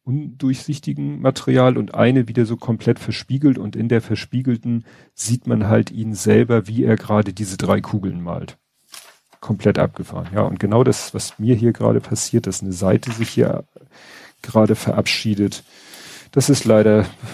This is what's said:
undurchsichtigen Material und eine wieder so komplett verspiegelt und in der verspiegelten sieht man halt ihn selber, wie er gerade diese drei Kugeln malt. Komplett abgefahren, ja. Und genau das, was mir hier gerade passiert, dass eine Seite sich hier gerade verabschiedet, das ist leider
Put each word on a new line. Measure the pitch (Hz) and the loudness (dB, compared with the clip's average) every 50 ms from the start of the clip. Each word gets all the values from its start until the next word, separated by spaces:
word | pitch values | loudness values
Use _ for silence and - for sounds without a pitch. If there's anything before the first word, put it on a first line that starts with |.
| _ | _
undurchsichtigen | 127 131 147 151 - - - 139 131 131 - - - 143 - - 156 139 143 143 143 147 139 127 | -6 -4 -4 -6 -8 -8 -4 -4 -2 -2 -2 -4 -8 -8 -6 -6 -8 -6 -6 -6 -6 -6 -2 0
Material | 131 131 - - - 127 127 127 127 123 120 | 0 0 0 0 2 4 4 6 4 4 2
und | 107 95 - | -2 -4 0
eine | 117 113 120 131 135 120 113 | 2 4 4 4 4 2 0
wieder | 110 123 117 | 0 0 0
so | 107 117 110 | 0 -2 -4
komplett | - - 113 110 - 117 117 - | -4 -4 -4 -2 0 0 -2 0
verspiegelt | - - 110 - - - 127 139 147 143 127 | -2 -6 -8 -8 -6 -4 -2 2 2 2 2
und | - - 104 - | 2 -2 -6 -4
in | 113 110 117 | -4 0 2
der | 120 113 - | 2 0 2
verspiegelten | - 110 - - - - 127 131 131 120 113 - 123 120 117 113 - - - _ _ _ | 0 -4 -6 -4 -4 -4 -2 0 0 -2 -2 -2 -2 -4 -4 -4 -8 -14 -20 _ _ _
sieht | - - 110 120 120 - | -10 -4 -2 -2 -2 -2
man | 123 117 110 104 101 | -2 0 0 2 4
halt | 110 110 107 - | 4 2 2 0
ihn | - 113 107 110 107 | -4 -6 -6 -6 -6
selber, | 98 - 107 104 110 120 117 120 113 95 | -2 2 4 4 4 4 4 2 0 0
wie | 107 113 120 131 | 0 -2 0 2
er | 120 110 | 2 2
gerade | 107 - - 107 104 104 101 95 | 2 0 0 0 0 0 0 -4
diese | - 107 92 - | -6 -8 -8 -6
drei | - - 90 98 98 | -4 -2 0 0 0
Kugeln | - - - 104 92 95 87 87 | 0 -2 -4 -4 -4 -4 -6 -6
malt. | 85 85 85 85 - - - _ _ _ _ _ _ _ - - - - - _ _ _ _ _ | -8 -8 -8 -8 -10 -12 -16 _ _ _ _ _ _ _ -20 -20 -20 -20 -20 _ _ _ _ _
Komplett | - - 107 95 - 107 95 - | -6 -6 -6 0 0 0 0 2
abgefahren, | - - - - - - 98 92 87 87 92 | 0 -2 -4 -8 -12 -12 -10 -10 -10 -6 -4
ja. | 104 101 | -2 -2
Und | 92 95 92 | -2 -2 -4
genau | 101 101 107 113 - | -2 0 2 2 4
das, | 117 104 - - - - | 2 2 0 -4 -8 -10
was | 107 - - - - | -10 -10 -10 -8 -4
mir | 107 117 127 | 0 0 2
hier | 107 117 117 113 | 2 2 2 0
gerade | - 113 113 113 113 | 2 0 0 0 0
passiert, | - - 113 110 - - - 117 117 | -2 -2 -4 -6 -4 -2 -2 -2 -2
dass | 98 92 - 98 | -2 -4 -6 -8
eine | 95 92 | -8 -6
Seite | 87 95 95 110 117 - 117 | -2 0 2 2 2 0 -4
sich | 113 113 113 - | -6 -6 -6 -4
hier | - - 117 - - - - _ _ _ - _ _ - - - - - - - _ _ - | 0 0 0 0 0 -4 -8 _ _ _ -20 _ _ -20 -20 -20 -20 -20 -20 -20 _ _ -16
gerade | - - 110 107 104 110 | -2 2 4 4 4 2
verabschiedet, | - - - - 107 98 - - - - 113 104 101 101 95 - - - _ _ - - - - - - - - - - - | 0 0 -2 -2 0 0 -2 -2 -2 -2 -2 0 0 0 -2 -2 -6 -12 _ _ -20 -20 -20 -20 -20 -20 -20 -20 -20 -20 -4
das | - 143 127 - | -2 0 2 4
ist | - - - | 2 2 4
leider | 110 113 107 107 110 107 107 104 - - - - - | 4 6 6 6 6 6 4 4 0 -4 -10 -16 -16